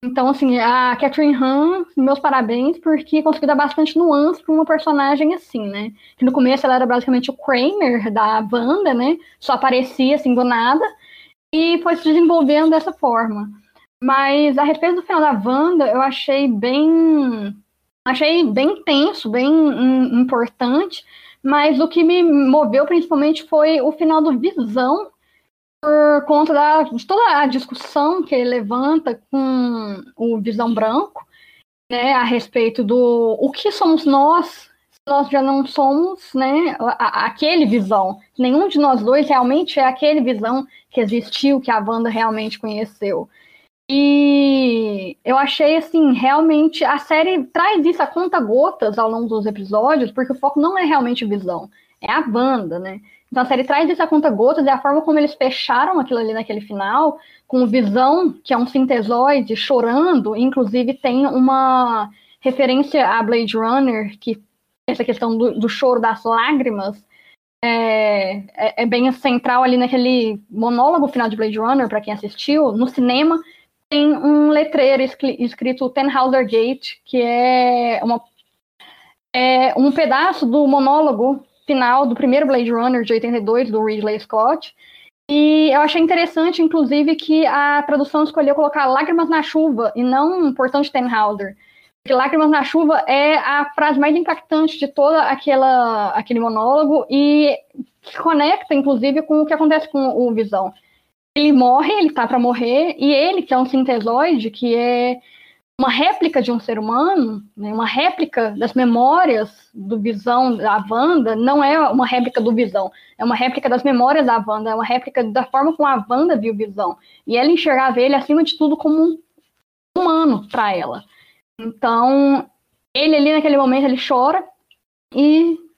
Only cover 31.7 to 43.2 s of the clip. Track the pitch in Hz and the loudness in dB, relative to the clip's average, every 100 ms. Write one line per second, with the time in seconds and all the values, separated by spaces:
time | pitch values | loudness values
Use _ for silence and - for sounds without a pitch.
31.7 | _ _ 240 247 269 240 240 233 254 226 | _ _ -4 0 0 0 -2 -2 -2 -2
32.7 | 226 208 247 240 233 226 220 277 - 415 | -2 -2 2 2 2 0 0 -2 -2 -6
33.7 | 415 359 320 320 277 285 339 339 - - | 0 2 2 2 2 4 2 0 -10 -20
34.7 | _ _ _ - 277 277 277 269 277 269 | _ _ _ -2 -2 0 0 0 0 -2
35.7 | - 269 285 349 370 - 262 262 285 339 | 0 0 2 -2 -4 -8 -4 0 0 -2
36.7 | - 233 - 233 208 208 - 302 330 277 | -2 -6 -2 -2 -2 -4 -2 0 2 2
37.7 | 226 190 208 190 - _ - 254 277 381 | 0 0 0 0 -4 _ -4 0 2 0
38.7 | 294 294 254 208 269 294 277 247 285 339 | 2 2 2 2 0 2 0 2 0 -2
39.7 | - 262 262 302 302 247 226 220 262 269 | 0 0 2 0 2 0 -2 -2 -4 -6
40.7 | _ _ - 220 233 226 - 277 277 269 | _ _ -4 -2 -2 -4 -4 0 0 0
41.7 | 226 202 233 233 220 226 220 220 - 220 | -2 -2 -4 -4 -2 -4 -4 -8 -10 -10
42.7 | 214 214 _ 208 170 | -8 -10 _ -6 -6